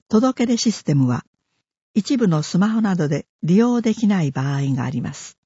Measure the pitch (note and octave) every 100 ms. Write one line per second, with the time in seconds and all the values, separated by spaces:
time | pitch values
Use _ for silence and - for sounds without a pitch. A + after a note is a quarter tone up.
0 | _ A3 C4 B3+ A#3+ A#3 A#3 - - C#3+
1 | B2+ B2 - _ _ _ _ _ _ -
2 | - C#4 A3 D#3 D3+ F3 G#3 A3 G#3+ F3+
3 | D3 D3+ - _ D3+ F#3 A#3+ A#3+ A3+ G#3+
4 | G#3 G3 D3 C3+ C3+ C#3 C#3 C3 B2 B2
5 | - - - -